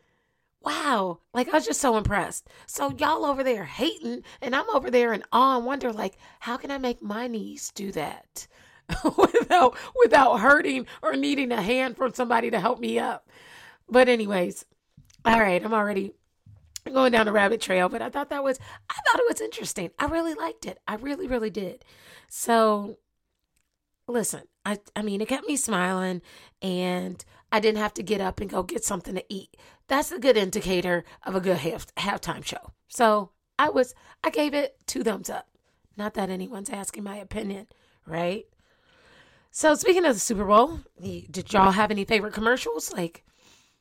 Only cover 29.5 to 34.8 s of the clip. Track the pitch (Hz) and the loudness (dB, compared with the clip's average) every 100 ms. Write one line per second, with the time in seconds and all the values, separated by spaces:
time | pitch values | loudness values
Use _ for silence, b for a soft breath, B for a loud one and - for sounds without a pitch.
29.5 | _ b b - 277 294 349 262 214 190 | _ b b -2 -2 -2 0 4 4 2
30.5 | 214 180 180 180 175 - B - 190 185 | -2 0 0 0 -2 -4 B -6 -2 0
31.5 | 175 160 139 - - 196 196 - 151 - | 0 -2 -6 -10 -6 -4 -4 -6 -8 -8
32.5 | - - - _ - 226 208 185 _ _ | -12 -14 -20 _ 2 4 4 -2 _ _
33.5 | - 277 254 254 - b b 320 - 294 | -2 2 2 0 -2 b b -4 0 0
34.5 | 285 277 _ | 0 -4 _